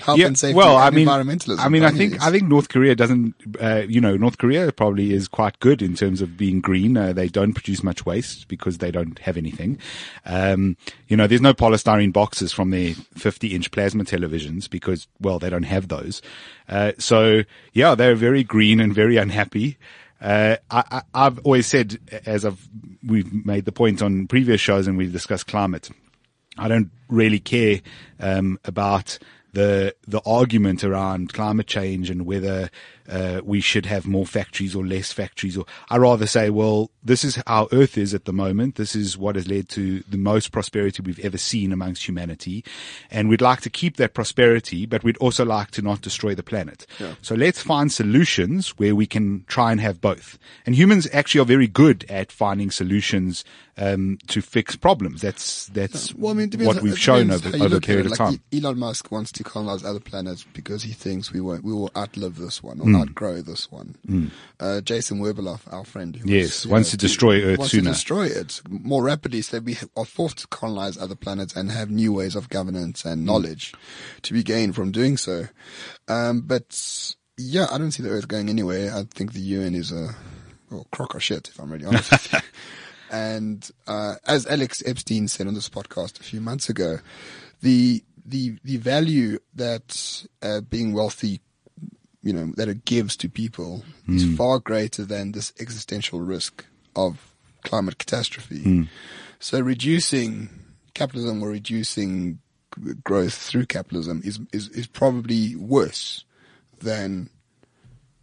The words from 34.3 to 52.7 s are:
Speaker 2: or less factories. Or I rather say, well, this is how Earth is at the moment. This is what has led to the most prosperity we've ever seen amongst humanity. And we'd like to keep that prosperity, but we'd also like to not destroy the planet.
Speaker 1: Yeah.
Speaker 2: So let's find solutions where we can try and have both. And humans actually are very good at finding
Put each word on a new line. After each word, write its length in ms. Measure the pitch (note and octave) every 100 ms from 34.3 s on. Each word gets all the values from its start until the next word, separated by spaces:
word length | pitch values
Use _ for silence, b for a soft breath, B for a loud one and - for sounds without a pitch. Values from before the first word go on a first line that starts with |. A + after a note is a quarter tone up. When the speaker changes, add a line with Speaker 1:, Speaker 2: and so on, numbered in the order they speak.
| G#2+ F#2+ - G2 F#2+
Speaker 2:
or 100 | F#2
less 280 | F#2+ F#2
factories. 420 | - G2 - G2 F#2
Or 80 | F2 B B
I 60 | A#2+
rather 320 | B2 A#2 G#2+
say, 220 | A#2+ G#2+
well, 420 | G#2+ G#2+ G#2+ A2 _
this 220 | A2+ B2+
is 180 | D3 A#2+ -
how 220 | A2 A2
Earth 260 | B2 C3+ -
is 160 | G2
at 120 | G2 -
the 80 |
moment. 420 | F#2+ F#2+ G2+ C3 C3+
This 220 | G#2+ G#2+
is 200 | G2+ F#2
what 200 | G2 G2
has 100 | F2+
led 220 | G2 F#2
to 320 | - F#2+ F#2+ -
the 80 | G2
most 340 | G2 G#2+ -
prosperity 500 | A2 - G#2+ G2+ -
we've 180 | F#2 E2+
ever 140 | G2+ F#2+
seen 340 | - A#2 G2
amongst 340 | F#2+ F#2 F2 -
humanity. 600 | F2 E2+ D#2+ - G2+ - B B B B
And 200 | A2+ G#2+
we'd 100 | A2
like 220 | B2 B2+
to 80 | A2+
keep 260 | - F3 -
that 180 | A#2
prosperity, 720 | - G#2+ - A#2+ A#2 - F2 A2
but 200 | A2+ A#2
we'd 100 | A2+
also 280 | B2+ - A#2
like 260 | G#2+ G2+
to 100 | -
not 200 | G#2 G#2
destroy 340 | G2 - G#2+ F#2
the 80 |
planet. 420 | - G#2+ D#2 - - B
Speaker 1:
Yeah. 140 | F#2+ -
Speaker 2:
So 120 | - A2+
let's 260 | E3 -
find 280 | - D3 D3
solutions 800 | - G#2+ B2 E3+ - F2+ F3+ F#3
where 220 | - G#2
we 120 | G#2 G#2+
can 380 | A2 G#2 G2 -
try 240 | - A#2
and 80 | A2
have 220 | G#2+ F2
both. 360 | G#2 F#2 - - B B -
And 100 | B2+
humans 320 | F#3 G#3 D3
actually 260 | C#3+ C#3+ D3
are 60 | B2
very 220 | C3+ A#2
good 380 | G2 D3+ G#2 -
at 200 | G2 F#2+
finding 420 | - G#2 G2 G2